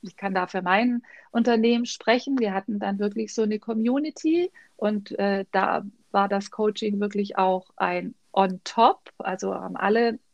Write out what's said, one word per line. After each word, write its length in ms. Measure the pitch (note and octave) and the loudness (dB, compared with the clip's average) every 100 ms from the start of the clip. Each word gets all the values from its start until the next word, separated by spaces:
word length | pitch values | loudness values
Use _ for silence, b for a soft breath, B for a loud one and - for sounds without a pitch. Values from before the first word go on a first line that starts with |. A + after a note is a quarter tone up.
ich 140 | F#3 - | -16 -10
kann 180 | G3 | -4
da 140 | F#3+ F3+ | -2 -2
für 140 | F#3+ | -4
mein 420 | F3+ F#3+ B3 A#3+ B B B | 2 2 2 -2 B B B
Unternehmen 540 | A#3 A#3 A#3 A3+ A#3+ A#3+ | 0 2 4 4 2 0
sprechen, 540 | - - A#3+ B3 C4+ | -6 0 0 2 0
wir 140 | G#3+ | 0
hatten 260 | F#3+ G3 G#3 | -2 -4 -4
dann 200 | G3+ G3 | -4 -2
wirklich 340 | G#3 G#3 G#3+ | -2 -2 -6
so 80 | - | -2
eine 160 | G#3+ G#3+ | 0 0
Community 920 | - A3 A3+ C4 D4+ - D#4 E4+ F4+ b b b | -4 -2 0 0 -2 -4 0 2 0 b b b
und, 340 | G#3 G#3+ G3+ - | -2 -2 -4 -2
äh, 260 | G3+ G3 G3 | 0 0 0
da 320 | F#3+ G3 - G3+ _ _ | 0 0 0 -4 _ _
war 180 | G3+ G3 | 0 2
das 220 | G3+ G3+ | 0 -4
Coaching 480 | - G#3+ G#3 A3 G3+ | -2 -2 0 -4 -2
wirklich 380 | G#3 G3+ G3+ - | -2 -2 -2 0
auch 320 | F#3+ F#3 - - | 2 2 -4 -4
ein 400 | F#3 F3+ F3+ - _ | -2 -2 -6 -12 _
on 300 | - F#3+ F#3 | 2 2 0
top, 480 | - - A#3 G4 - _ | -6 4 4 4 -6 _
also 360 | - F#3 G3 | -8 -4 -4
haben 220 | - F#3 F3+ | -6 -8 -2
alle 440 | G3 A3 A#3 A3+ _ | 2 2 2 -2 _